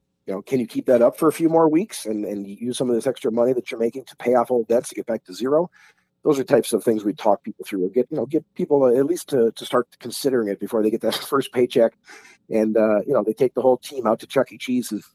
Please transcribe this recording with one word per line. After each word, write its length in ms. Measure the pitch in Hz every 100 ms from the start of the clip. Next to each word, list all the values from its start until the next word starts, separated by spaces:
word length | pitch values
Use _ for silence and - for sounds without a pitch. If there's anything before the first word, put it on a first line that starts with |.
| _ _ -
You 80 |
know, 80 | 95
can 160 | - 135
you 60 | 113
keep 200 | - -
that 160 | 120
up 160 | 120 -
for 100 | 160
a 40 |
few 160 | - 160
more 200 | 165 160
weeks 380 | 156 214 - 110
and, 180 | 110
and 220 | 101 104 101
use 300 | 101 120 120
some 100 | 127
of 60 | 117
this 100 | 131
extra 240 | 123 123
money 220 | 113 120
that 180 | 127 -
you're 100 | 113
making 240 | 117 135 -
to 100 | -
pay 180 | 120
off 160 | 123 117
old 160 | 123 110
debts 220 | 117 131
to 60 |
get 120 | - 127
back 180 | 143
to 100 | -
zero? 360 | 92 123 151 175 _ _ _ _ _
Those 160 | - 139
are 60 |
types 300 | 127 131 -
of 100 | 110
things 180 | 120 110
we 120 | 101
talk 280 | 92 107 101
people 220 | - - -
through, 200 | 98 92
or 20 |
get, 180 | 123 123
you 60 | 156
know, 100 | 120
get 180 | 151 -
people 320 | - 180 143 131
at 200 | 120 139
least 220 | 175 -
to, 220 | 135 113
to 120 | -
start 240 | 120 123 120 _
considering 480 | 123 - 139 127 107
it 120 | 98
before 220 | 101 117
they 80 | 107
get 100 | 110
that 140 | 110
<laughs> 140 | - -
first 180 | 135 -
paycheck. 400 | 120 120 131 113 _ _ - - - -
And, 260 | 110 110 110
uh, 240 | 107 104 104
you 60 |
know, 80 | 131
they 100 | 104
take 220 | 107 127
the 80 | -
whole 140 | 127 123
team 280 | - 139 113
out 140 | 113
to 60 | -
Chuck 260 | 135 123
E. 60 | 110
Cheese 320 | - 123 113
and, 100 | 104 -